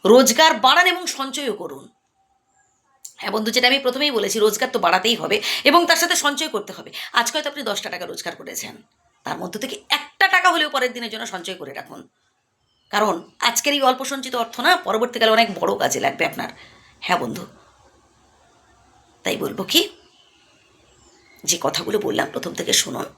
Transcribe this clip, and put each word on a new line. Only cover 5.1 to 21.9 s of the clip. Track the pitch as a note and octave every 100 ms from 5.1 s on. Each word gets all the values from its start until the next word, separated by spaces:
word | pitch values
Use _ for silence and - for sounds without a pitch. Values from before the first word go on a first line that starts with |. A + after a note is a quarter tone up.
| A#3
হবে | D#3+ G#3 - -
এবং | C#4 E4+ E4+
তার | E4
সাথে | E4+ F4
সঞ্চয় | C#4+ C#4+ D#4
করতে | G#3 G3+
হবে। | F3 - - -
আজকে | A#3+ A#3 D#4
হয়তো | C#4+
আপনি | D4
দশটা | A3 G3 -
টাকা | F3 F3
রোজগার | - E3+ -
করেছেন, | - - - - _ _ _ _ -
তার | D#3+
মধ্য | F3+ G#3+
থেকে | C4 G#3 _
একটা | D4 - _ F#4+
টাকা | F#4 F4+
হলেও | E4 D4+
পরের | C4+ B3+
দিনের | A#3+ A#3
জন্য | A3 A3+
সঞ্চয় | F#3 E3+ F3
করে | D3+
রাখুন, | - - E3 - _ _ _ _ _ _ _ _
কারণ | G3+ G#3 E3 - _
আজকের | A#3+ A#3 C#4+
এই | C#4+
অল্প | C4 C4
সঞ্চিত | C4+ C#4 C4 B3
অর্থ | A#3 -
না | C#4 F4+ -
পরবর্তীকালে | A3 A#3+ A#3 A3 A3
অনেক | - F#3
বড় | F3 G3
কাজে | C3+ -
লাগবে | C3+ - D#3
আপনার। | - - - - - _ _
হ্যাঁ | - F3+
বন্ধু, | A#2+ - - - _ _ _ _ _ _ _ _ _ _ _ _ _ _ _ _
তাই | F#3 -
বলবো | G#3 -
কি, | F#3+ D#4+ G#4 - _ _ _ _ _ _ _ _ _ _ _ _ _ _
যে | - E3+
কথাগুলো | - - A2